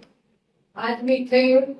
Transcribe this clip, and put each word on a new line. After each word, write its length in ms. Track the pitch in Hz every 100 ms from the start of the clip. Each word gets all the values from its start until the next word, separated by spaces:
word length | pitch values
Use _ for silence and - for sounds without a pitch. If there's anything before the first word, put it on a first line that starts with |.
| _ _ _ _ _ _ _
आज 280 | - 226 233
मी 120 | 247
इथे 340 | 262 254 254 262
येऊन 240 | 262 269